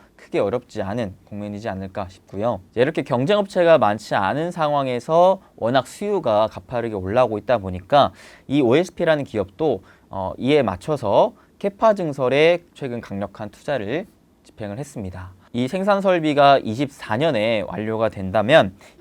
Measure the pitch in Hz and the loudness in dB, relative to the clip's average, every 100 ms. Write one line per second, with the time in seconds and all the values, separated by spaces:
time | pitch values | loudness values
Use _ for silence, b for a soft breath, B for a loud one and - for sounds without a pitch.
0 | b _ - 170 104 123 - 107 95 113 | b _ -6 -2 0 -2 -6 -8 -6 -4
1 | 107 92 _ 104 104 104 113 95 95 101 | -6 -10 _ -12 -10 -10 -8 -8 -10 -10
2 | 92 - _ 95 113 101 - 107 131 165 | -10 -12 _ -6 -4 -4 -8 0 0 0
3 | 139 123 139 208 202 185 170 160 107 107 | -2 -2 2 0 0 2 6 6 4 0
4 | - 127 95 127 170 170 151 147 135 123 | -2 0 0 -2 -4 -2 -2 0 -2 -4
5 | - 165 180 190 B - 110 131 123 - | 0 4 4 2 B -6 0 0 0 -8
6 | 202 202 139 107 110 - - 123 117 104 | -4 -2 2 2 2 -2 -8 -6 -6 -6
7 | 92 117 123 107 104 120 95 90 - 143 | -2 2 2 0 0 -2 -2 -8 0 4
8 | 127 B B B - 139 123 139 185 - | 4 B B B -4 0 4 4 2 -2
9 | 170 151 135 107 95 - 156 101 B B | 0 0 -2 -6 -6 -4 -4 -4 B B
10 | B 98 92 - 120 147 113 92 - 151 | B -10 -8 -4 2 2 2 -4 -6 -4
11 | 104 117 196 - b _ 196 - 226 202 | 2 2 2 -2 b _ -8 2 2 2
12 | 165 143 127 135 160 175 - - 135 120 | -2 -2 0 4 4 2 -4 -12 -8 -8
13 | - 98 98 - 107 - - 139 101 147 | -8 -8 -8 -10 -14 -12 -6 -4 -4 -6
14 | 214 _ _ _ _ - 104 104 147 135 | -8 _ _ _ _ -14 -12 -10 -12 -10
15 | 95 90 90 - b 117 127 185 196 202 | -10 -10 -16 -18 b -4 -2 -2 0 2
16 | 196 180 156 143 139 135 - 110 143 - | 2 2 2 4 4 4 0 -4 -6 -6
17 | - 110 160 120 110 113 92 - 110 110 | -6 -2 0 0 0 -2 -4 -6 -6 -2
18 | 110 101 95 107 104 156 104 95 B B | -2 -2 -4 -2 4 4 4 -4 B B